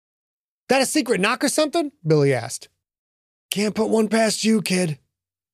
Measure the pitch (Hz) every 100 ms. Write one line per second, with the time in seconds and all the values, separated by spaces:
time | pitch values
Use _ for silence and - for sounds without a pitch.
0 | _ _ _ _ _ _ - 269 262 311
1 | 262 190 202 247 294 - 302 339 294 -
2 | 156 156 139 123 110 - - _ _ _
3 | _ _ _ _ _ 190 214 220 214 220
4 | 220 226 220 - 214 220 160 180 175 143
5 | _ _ _ _ _